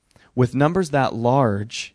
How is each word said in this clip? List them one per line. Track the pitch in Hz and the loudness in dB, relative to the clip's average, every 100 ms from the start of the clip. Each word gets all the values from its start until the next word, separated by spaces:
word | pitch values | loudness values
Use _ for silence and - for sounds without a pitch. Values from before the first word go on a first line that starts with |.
| _ _ _ | _ _ _
with | - 123 | -2 0
numbers | 127 151 190 165 | 2 0 0 -2
that | 139 127 | 0 -2
large, | 113 120 135 120 101 113 - - | -2 0 2 2 0 -6 -12 -14